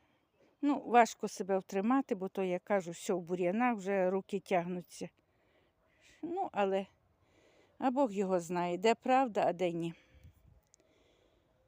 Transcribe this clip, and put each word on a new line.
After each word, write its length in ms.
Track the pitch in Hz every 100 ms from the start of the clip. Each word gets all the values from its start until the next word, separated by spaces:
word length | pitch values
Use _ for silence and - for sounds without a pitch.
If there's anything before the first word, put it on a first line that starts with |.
| _ _ _ _ _ _
ну, 180 | 285 269
важко 480 | - 233 226 - 208
себе 300 | - 185 190
втримати, 580 | - 196 208 269 262 208
бо 140 | 190
то, 140 | -
я 160 | 190 180
кажу, 320 | - 202 175
все 220 | 170 -
в 80 | 175
бур'янах, 560 | 165 180 175 214 247 226
вже 320 | 185 196 185
руки 300 | 190 - 196
тягнуться. 680 | - 185 170 180 - - 175 - _ _ _ _ _ _ _ _ - -
Ну, 280 | 311 359 381
але, 340 | 196 202 190 196 _ _ _ _ _ _ _ _ -
а 140 | 247
Бог 200 | 254 269
його 280 | 196 190 185
знає, 380 | 170 180 175 180
де 180 | 220 226
правда, 500 | 247 254 262 202 151
а 60 |
де 180 | 175 180
ні. 220 | 170 170 165 _ - - - - - _ _ _ _ _ _ _ _ _ _